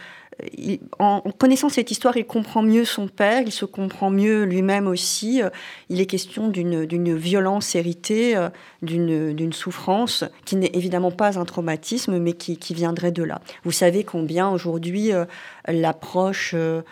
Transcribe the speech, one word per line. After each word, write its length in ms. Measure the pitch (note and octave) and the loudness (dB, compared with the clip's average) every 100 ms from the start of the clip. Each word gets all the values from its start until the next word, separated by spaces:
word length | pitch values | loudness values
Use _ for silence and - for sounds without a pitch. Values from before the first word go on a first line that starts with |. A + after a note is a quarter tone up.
| - - - - - - | -18 -20 -18 -14 -14 -8
il, 220 | - - - - | -6 -6 -6 2
en, 240 | G3+ G3+ | 2 2
en 80 | G#3 | -2
connaissant 380 | - C4 C4 D4 | 2 4 6 2
cette 220 | B3 A#3 | 0 -2
histoire, 260 | G#3+ B3+ B3 | 0 2 2
il 80 | A3+ | 0
comprend 380 | A3+ G#3 A3+ | -2 0 2
mieux 220 | A3 A3+ A3+ | 6 6 4
son 220 | - G3 | 0 -4
père, 360 | - G#3 B3 A3+ | 2 2 4 0
il 60 | |
se 140 | - G3 | -4 -6
comprend 440 | - F#3+ - G3 | -4 -6 -2 2
mieux 360 | G3 G#3 G#3+ G3 | 4 4 4 2
lui-même 420 | F3+ F#3+ G3+ G3 | 2 2 2 2
aussi. 560 | F3+ - - G#3+ B3+ | 0 -2 -4 0 0
Euh, 80 | F#3+ - - - - | 0 -4 -14 -16 -4
il 120 | F3+ | -2
est 60 | F#3+ | 0
question 400 | F#3+ - G#3+ A3 | -2 -4 -4 -2
d'une, 400 | F#3 F3 E3 D#3 | 0 0 0 -2
d'une 280 | F3 F3 D#3+ | 0 0 0
violence 600 | E3+ G3 F#3+ G3+ G3+ F3 | 2 2 2 0 0 0
héritée, 600 | E3+ E3+ - G#3+ A#3+ G#3 | -2 -4 -2 0 2 2
euh, 140 | F3 - - - | 0 -4 -18 -10
d'une, 500 | E3 E3+ E3+ D#3 D#3 | -4 0 2 0 0
d'une 200 | D3+ E3 | -2 -4
souffrance 720 | D#3 F#3 - - G3 A#3+ - D#3 - | -4 -8 -6 0 0 0 -2 -6 -8
qui 120 | - F#3+ | -4 0
n'est 160 | F#3 | 0
évidemment 380 | F3+ F3+ F3+ F3+ | 0 0 0 0
pas 260 | F3+ G#3 F#3+ | 2 0 0
un 80 | F3 | -4
traumatisme, 720 | - E3 D#3 - A#3+ - F3+ | -4 -4 -4 -4 -4 -2 0
mais 160 | E3+ | 0
qui, 240 | E3+ - D#3+ | -2 -6 -8
qui 160 | - | -8
viendrait 380 | E3 E3+ E3+ F3 | -4 -2 0 -2
de 100 | F3 | 0
là. 200 | D#3+ - - - | -4 -6 -12 -8
Vous 80 | F3 | -4
savez 320 | D#3+ F3+ F#3+ | 2 4 4
combien 460 | G#3 E3+ D#3 E3+ G3 | 0 -4 -2 0 0
aujourd'hui, 640 | F3+ F3 E3 E3+ G3 G#3+ | 0 -2 -4 -4 -2 0
euh, 120 | F#3 F3 - - - - | 0 -2 -8 -20 -12 -4
l'approche, 840 | E3 D#3+ D#3 - F3+ F#3+ F#3+ - E3 | 0 0 -2 -4 0 0 0 -4 -2
euh, 260 | D#3+ E3 E3 | 0 -2 -6